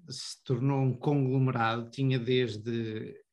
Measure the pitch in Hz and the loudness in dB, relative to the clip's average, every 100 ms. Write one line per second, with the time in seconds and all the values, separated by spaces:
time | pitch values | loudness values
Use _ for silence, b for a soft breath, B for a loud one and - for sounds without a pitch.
0 | - - - - - 120 139 135 131 120 | -14 -14 -12 -10 -4 0 2 2 2 0
1 | 151 143 131 135 131 117 113 117 117 - | 0 2 2 2 2 2 0 0 -4 -2
2 | 135 131 117 127 120 107 113 117 113 110 | 0 2 2 2 2 -2 -4 -4 -4 -6
3 | 120 - _ | -10 -16 _